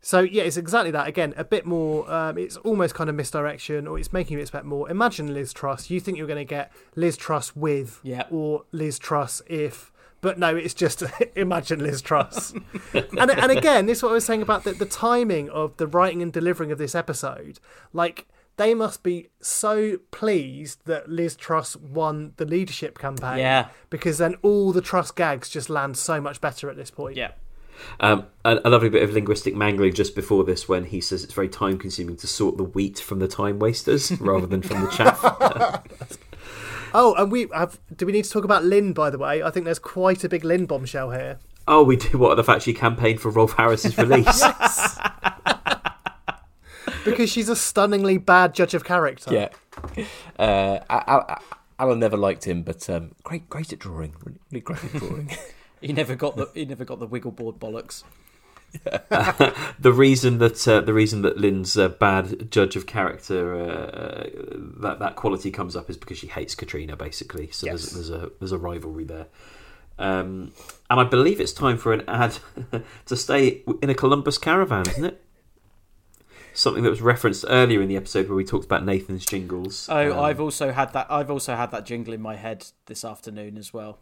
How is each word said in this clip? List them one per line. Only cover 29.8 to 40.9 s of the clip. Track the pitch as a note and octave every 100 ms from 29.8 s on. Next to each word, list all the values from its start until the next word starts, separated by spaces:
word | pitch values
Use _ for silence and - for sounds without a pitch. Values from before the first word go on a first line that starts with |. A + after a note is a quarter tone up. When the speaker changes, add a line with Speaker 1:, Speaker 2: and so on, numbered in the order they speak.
| F#2+ F#2
Speaker 3:
just | G2+
before | - - G2+
this | F#2 F2+ -
when | F#2 F2+
he | G2
says | - F#2
it's | -
very | - F#2+
time-consuming | - G2 F#2+ G2 - E2+ E2+
to | -
sort | - G2+ -
the |
wheat | F#2 F#2+ G2 G2
from | - F#2+
the | F#2+
time-wasters | - G2+ G2+ G#2+ A#2 - C#3+ -
<laughs> | F#3
rather | G2 F#2+ F2+
than | F#2+
from | F2+ G2
the | F#2+
chaff. | - A2+ -
<laughs> | B3 - C4 - A#3 - - - - - - - - - - - -
Speaker 1:
Oh, | G#3+ A#3+ E3+
and | G3
we | B3 A3 D#3+
have, | F3 - - D#3+
do | F3+
we |
need | G#3 G3+
to |
talk | G#3+
about | G3 G3+ E3+
Lynn, | G3+ G#3
by | D#3+ D3+
the | C3+
way? | C#3 D3+
I | D#3
think | F#3 E3
there's | E3
quite | - F#3+ F#3 F#3
a | E3+
big | F3
Lynn | D#3+ F3+ F3
bombshell | - B2+